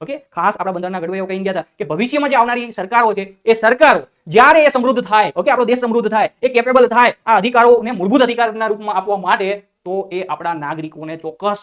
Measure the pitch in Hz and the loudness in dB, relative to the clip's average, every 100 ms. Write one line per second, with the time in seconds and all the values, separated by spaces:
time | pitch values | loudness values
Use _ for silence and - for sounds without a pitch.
0 | 160 285 _ - 180 214 190 180 180 185 | -12 -12 _ -2 -2 -2 -4 -4 -6 -6
1 | 165 190 190 190 190 185 156 - 156 156 | -4 -4 -4 -4 -4 -4 -6 -8 -6 -2
2 | 240 285 285 254 240 240 240 214 190 233 | -2 -2 0 0 0 -2 -6 -10 -2 0
3 | 226 196 196 - - 226 220 170 302 202 | 2 0 -6 -6 0 2 2 4 4 4
4 | 135 _ - 170 262 320 294 262 247 240 | -2 _ -2 4 6 6 4 2 0 -2
5 | 190 214 196 165 185 247 233 247 247 233 | 0 0 0 -2 0 0 2 0 0 -2
6 | 214 220 202 _ 254 240 240 254 240 233 | 0 0 -2 _ -2 0 2 4 4 4
7 | 240 - - 220 202 247 240 240 220 226 | 2 0 0 2 2 4 4 2 -2 -4
8 | 190 262 247 233 233 220 220 208 214 190 | 0 2 2 2 -2 -2 -4 -4 -4 -4
9 | 190 202 180 208 190 202 _ _ 180 190 | -2 -4 -2 -2 -2 -6 _ _ -8 -8
10 | 190 180 185 151 170 165 143 156 156 156 | -6 -8 -8 -8 -6 -6 -8 -8 -10 -12
11 | 156 160 160 156 202 208 | -14 -12 -12 -6 -6 -6